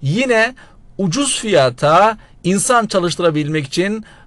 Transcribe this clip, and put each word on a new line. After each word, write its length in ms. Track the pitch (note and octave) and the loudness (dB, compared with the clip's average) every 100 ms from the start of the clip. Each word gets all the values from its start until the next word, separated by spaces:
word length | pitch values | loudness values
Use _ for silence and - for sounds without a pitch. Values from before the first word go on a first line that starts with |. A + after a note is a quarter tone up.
yine 520 | C#3 F#3+ C4 A3+ A3+ B3+ - - - - | -4 -2 0 2 0 -4 -20 -20 -14 -6
ucuz 420 | F#3+ G#3 C#4+ - | -4 -2 -2 -4
fiyata 760 | A3 F3 C3 B2 D3 E3 G#3+ G#3+ - - | 0 2 2 0 2 4 2 0 -10 -8
insan 420 | E3+ G3 - A#3+ G#3+ | -2 -2 2 0 0
çalıştırabilmek 800 | G3 F3 D#3 E3+ D3+ D3 D#3 C#3 | -2 -2 0 0 0 -2 -4 -4
için, 380 | E3+ F#3+ A3 G#3+ - | -4 -4 -4 -10 -20